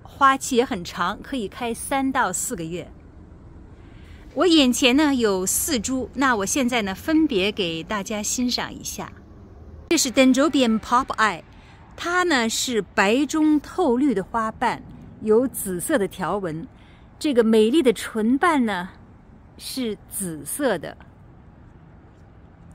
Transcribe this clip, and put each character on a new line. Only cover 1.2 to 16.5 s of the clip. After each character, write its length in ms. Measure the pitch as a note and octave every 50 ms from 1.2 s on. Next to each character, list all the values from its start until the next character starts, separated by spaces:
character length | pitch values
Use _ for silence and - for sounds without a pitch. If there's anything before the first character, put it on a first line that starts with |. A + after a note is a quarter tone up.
| -
可 120 | - -
以 120 | C4 G#3 F#3+
开 260 | - - B3+ A#3 A#3
三 380 | - - - C#4+ C4+ C4+ C4+
到 200 | C4 C4+ A#3 F#3+
四 240 | F3+ - - - B3+
个 80 | F3+ E3
月。 280 | D#3+ E3+ F3 C#3 - - - - - - - - - - - - - - - - - - - - - - - - - - - - - -
我 120 | B3+ D#4+
眼 260 | F#4+ E4 D#4+ C#4 B3
前 240 | A#3+ - D4 B3 B3
呢 200 | C#4+ D#4+ D4 C#4
有 320 | B3+ A#3 G#3+ G3 F#3 F#3 F#3
四 320 | - - - - D#4+ A#3+
株， 320 | G3 - C4 C4 A#3+ - -
那 220 | A#3 C#4 C4+ B3
我 100 | G#3 G3
现 240 | G3 - D4+ C4 A#3+
在 140 | C4 A#3+ G#3+
呢 100 | G3 F#3+
分 320 | - - - D#4+ D#4 D#4+
别 260 | D4+ B3+ F#3 F#3 G#3
给 300 | G#3 - F#3+ E3+ E3 E3
大 220 | E3 E3+ A3 G#3 F#3+
家 180 | - A3 G#3
欣 300 | G#3+ - - - B3 B3
赏 200 | A#3 - F3 -
一 120 | - - -
下。 280 | - - - F3 - - - - - - - - - - - - - - - - -
这 80 | E4+ D#4+
是 140 | - C4+
Dendrobium 680 | G#3 - B3+ C4 B3+ C4 C#4 E4+ - C#4+ B3+ A#3 A3 G#3+
Popeye， 600 | - - B3 A#3+ - - - - A3 G#3+ F#3 D#3 - - - - - - - - - - -
它 260 | - - E4+ F4 F4+
呢 260 | F4+ F4+ D#4 B3+ A3+ A3+
是 360 | - - - - B3 G#3+ F3+
白 420 | - - - G3+ G3 A3 C4 D4+
中 340 | C4+ - D#4 D#4 D#4 D4+ D4
透 380 | - - - - F#4 C#4+ A#3 B3
绿 160 | C#4+ D4 A#3
的 100 | F#3+ F3+
花 280 | - - A#3 A3 A3
瓣， 320 | A3 - - A3+ F3+ B2+ - - - - - - - - -
有 240 | G#3+ G#3+ A3+ C4 C4
紫 320 | - - - G3+ F#3 F3
色 180 | - - D#4+ B3+
的 100 | G3 F#3+
条 300 | - - F#3 D#3 F3+ G#3
纹。 300 | F#3+ E3+